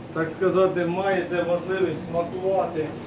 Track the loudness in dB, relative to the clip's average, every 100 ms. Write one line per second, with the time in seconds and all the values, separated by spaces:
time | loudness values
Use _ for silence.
0 | -8 -4 -4 0 2 4 4 4 0 0
1 | 0 0 0 -2 0 0 0 0 0 0
2 | -2 -2 -2 -2 0 2 0 -2 -4 -6